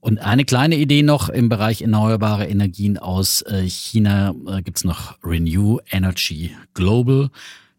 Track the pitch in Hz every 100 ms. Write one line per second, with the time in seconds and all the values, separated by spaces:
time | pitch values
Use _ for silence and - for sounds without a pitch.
0 | - 107 107 123 135 123 151 160 147 147
1 | 147 147 - - 117 107 110 110 117 107
2 | 110 110 107 104 92 101 101 87 101 101
3 | 92 92 98 - - 98 92 - - 113
4 | 104 101 98 - - 95 90 - 92 80
5 | - - - 85 82 90 101 120 - 95
6 | 92 90 - 78 85 - - - 92 117
7 | 123 135 139 - - - _